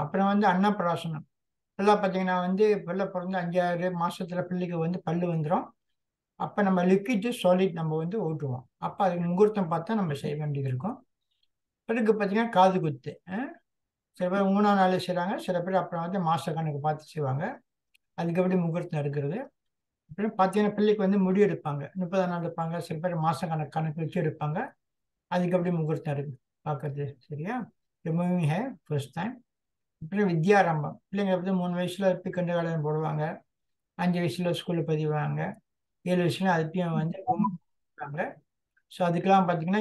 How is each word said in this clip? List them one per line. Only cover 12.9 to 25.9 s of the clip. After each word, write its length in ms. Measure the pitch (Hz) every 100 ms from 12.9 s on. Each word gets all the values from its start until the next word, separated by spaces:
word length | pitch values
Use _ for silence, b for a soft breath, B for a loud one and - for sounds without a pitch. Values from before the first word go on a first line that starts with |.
| 131 - - -
ஆ? 40 | 190 302 339 _ _ _ _ _ -
சில 80 | 180
பேர் 180 | 196 196 196
மூணாம் 240 | 208 202
நாள் 140 | 185 185 -
செய்றாங்க, 280 | 175 180 269 -
சில 120 | 175 175
பேர் 160 | 190
அப்புறம் 220 | - 170 170
வந்து 140 | 190 165
மாச 260 | 160 - 160
கணக்கு 220 | 160 143 151
பார்த்து 240 | 147 -
செய்வாங்க. 300 | 156 139 135 196 285 _ _ _ _ _ -
அதுக்கு 220 | 170 170
எப்படி 160 | 185 185 170
முகூர்த்தம் 360 | 165 170 151
எடுக்கிறது? 380 | 143 143 143 202 - _ _ _ _ _ _
அப்புறம் 240 | - 214 208
பாத்தீங்கன்னா 360 | 190 208 208 208
பிள்ளைக்கு 260 | 214 208 190
வந்து 140 | 202 185
முடி 140 | 190 202
எடுப்பாங்க, 360 | 160 151 143 - 190
முப்பதாம் 300 | 175 190 180
நாள் 100 | 170
எடுப்பாங்க, 340 | 165 165 165 170 -
சில 100 | 160
பேர் 120 | 175 165 160
மாச 140 | 160 170
கணக்கு, 220 | 156 151 160
கணக்கு 240 | 160 151
வச்சு 160 | 156 185
எடுப்பாங்க. 360 | 156 - 151 165 269 - _ _ _ _ _
அதுக்கு 220 | 180 175 180
எப்படி 160 | 175 170
முகூர்த்தம் 340 | 156